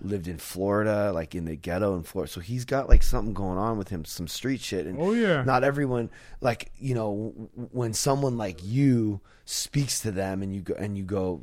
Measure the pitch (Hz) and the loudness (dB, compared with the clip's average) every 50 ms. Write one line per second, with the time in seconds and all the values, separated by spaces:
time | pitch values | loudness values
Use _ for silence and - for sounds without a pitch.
0 | - 98 104 95 80 90 85 78 - - - 90 98 101 101 104 107 107 104 104 | -6 -6 -4 -4 -4 -6 -8 -8 -10 -10 -6 -2 0 2 2 2 4 2 2 2
1 | 104 101 90 82 80 - - 90 82 82 78 71 - 90 85 92 104 98 95 87 | 2 0 0 -2 -4 -4 -6 -6 -6 -6 -6 -6 -4 -4 0 0 2 2 0 0
2 | 82 - - 95 76 - - 92 85 98 120 123 120 - 135 135 135 - - - | -4 -4 -4 -4 -4 -4 -6 -10 -8 -6 -6 -6 -4 -2 -2 -2 8 10 10 10
3 | - - - 123 104 110 98 95 98 90 92 92 104 117 113 104 95 - 95 82 | 10 8 6 4 2 -2 -2 -2 -2 -2 -2 0 0 0 -2 -2 -4 -4 -6 -8
4 | 73 - - - 85 76 - - - 131 135 - - - 101 90 73 87 92 139 | -8 -10 -8 -8 -8 -8 -8 -6 -4 -4 -4 -4 -6 -4 -4 -4 -4 -4 -4 -2
5 | 170 196 226 240 226 196 160 139 120 127 131 127 - 139 135 147 143 127 123 120 | 0 0 2 2 2 2 2 2 2 2 2 4 4 2 2 2 0 0 0 0
6 | 117 - - - - - - - - 123 110 - - - - - 135 131 123 117 | -2 -4 -8 -16 -18 -18 -12 -2 0 0 0 -2 -6 -14 -14 -8 -4 -2 -2 0
7 | 110 104 101 104 110 110 - - 110 - - 120 120 - - 127 123 113 107 - | 0 -2 -2 -4 -6 -8 -8 -12 -16 -14 -12 -14 -12 -6 -4 -2 -2 -2 -2 0
8 | - 143 135 139 139 131 120 117 107 92 87 82 90 101 117 135 143 135 123 117 | 2 2 2 2 2 0 0 -2 -4 -4 -6 -8 -6 -2 2 4 6 6 6 6
9 | 107 104 101 98 - - - - - - - - - - - 143 139 120 - - | 4 2 -2 -4 -8 -14 -20 -20 -12 -8 -6 -6 -6 -2 0 -2 0 0 -2 -4
10 | - 110 92 95 95 95 95 95 98 98 98 98 85 90 85 - 98 104 101 98 | -4 -4 -2 -2 -2 -2 -2 -4 -4 -4 -6 -6 -4 -4 -4 -4 -2 -4 -4 -4
11 | 95 90 104 98 92 90 87 - | -4 -2 -2 0 0 0 -2 -4